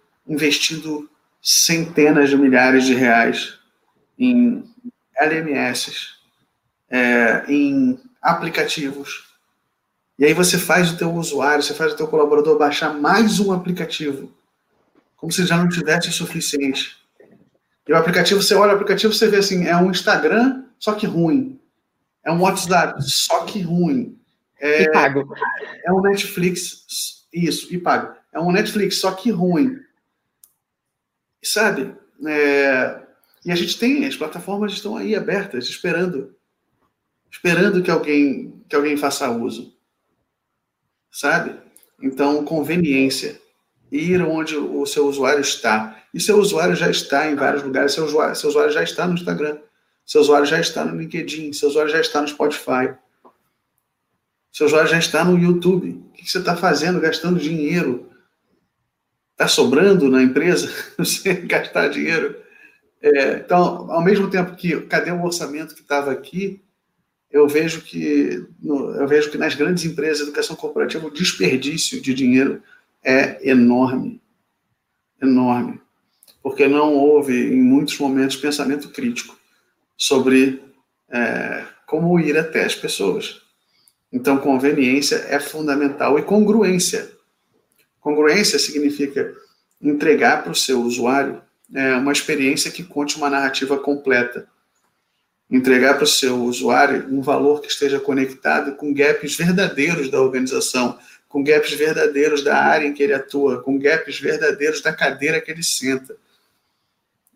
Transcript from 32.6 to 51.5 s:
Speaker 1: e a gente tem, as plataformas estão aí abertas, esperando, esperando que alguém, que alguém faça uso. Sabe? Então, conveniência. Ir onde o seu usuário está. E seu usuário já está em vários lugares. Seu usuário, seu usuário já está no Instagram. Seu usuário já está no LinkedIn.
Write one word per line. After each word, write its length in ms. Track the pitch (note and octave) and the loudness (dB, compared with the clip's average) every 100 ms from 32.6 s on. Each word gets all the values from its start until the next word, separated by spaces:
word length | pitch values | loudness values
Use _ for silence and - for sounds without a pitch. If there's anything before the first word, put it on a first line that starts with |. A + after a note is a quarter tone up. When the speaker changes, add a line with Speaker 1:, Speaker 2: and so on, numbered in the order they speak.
| C#3 C3 B2 - - _ _ _ | 2 2 0 -6 -16 _ _ _
Speaker 1:
e 80 | F3 | -4
a 20 | |
gente 240 | F3 E3+ - | -2 -2 -2
tem, 280 | A#3+ C#4+ C3+ | 0 0 -2
as 100 | - | -4
plataformas 560 | D3+ F3 E3+ G3+ G#3 | -8 -10 -8 -4 -4
estão 240 | G3 G3+ A3+ | -6 -10 -8
aí 180 | G3+ | -4
abertas, 540 | G#3 D#3+ G3 F#3+ - - | -4 -2 -4 -4 -8 -8
esperando, 640 | - F3+ E3 F#3 C#3+ D3 _ _ _ _ _ _ _ _ _ _ | -6 -4 -2 -2 -4 -10 _ _ _ _ _ _ _ _ _ _
esperando 520 | - F3 E3+ G3+ F#3+ | -6 0 2 2 2
que 80 | F3 | 0
alguém, 720 | D#3+ D3+ D3 C#3+ A#2+ - - - | 0 0 2 2 -2 -10 -18 -4
que 80 | |
alguém 220 | D3 D3 C#3+ | -2 0 -2
faça 320 | C#3 - C3+ | -4 -4 -4
uso. 460 | A#2 A#2+ A2+ B2 _ _ _ _ _ _ _ _ _ _ _ _ _ _ | -4 -6 -8 -14 _ _ _ _ _ _ _ _ _ _ _ _ _ _
Sabe? 420 | - C#3+ E3 B2 - - _ _ _ | -6 -2 -2 -2 -12 -20 _ _ _
Então, 400 | C3+ C3 C#3+ D3 | -6 0 0 0
conveniência. 960 | D3 D#3+ C#3 F3 E3 C3+ C3+ - - - _ _ _ _ _ | -2 -4 -2 0 0 2 0 -2 -8 -12 _ _ _ _ _
Ir 300 | C#3+ E3 F3+ | -6 0 0
onde 340 | D#3+ D#3+ D#3+ D3+ | 0 -2 -4 -4
o 280 | - C#3+ C#3+ | -4 -4 -2
seu 200 | D#3 C#3+ | 0 0
usuário 360 | C3+ C3 D3 | 2 0 2
está. 600 | C3 - - A2 - - _ | 0 -2 0 0 -2 -12 _
E 60 | E3 | -6
seu 200 | - G3+ | 2 4
usuário 360 | F#3 D#3+ F3+ | 4 2 0
já 160 | F3 E3+ | 0 0
está 400 | E3+ - C#3 D#3 | -2 -2 -2 0
em 60 | C#3 | 0
vários 260 | C#3 D3 | 0 -2
lugares. 300 | C#3 C3+ C#3 | -2 -2 0
Seu 120 | C#3+ | 0
usuário, 300 | D#3 D3+ - | -2 0 0
seu 140 | - D3+ | -2 0
usuário 240 | D3 D3+ | 2 2
já 100 | D#3 | 0
está 240 | E3+ - F3 | -2 -2 -2
no 80 | |
Instagram. 440 | F3 - F3 D3+ D3+ - _ _ _ | -2 -4 -4 -6 -8 -14 _ _ _
Seu 160 | - D#3 | 0 4
usuário 260 | C#3 C#3+ C#3+ | 6 4 4
já 120 | D#3+ | 0
está 260 | D#3+ D#3+ | -2 -4
no 120 | D#3+ E3 | -6 -6
LinkedIn. 560 | D#3+ E3+ C#3+ D3+ D3+ | -8 -8 -8 -10 -10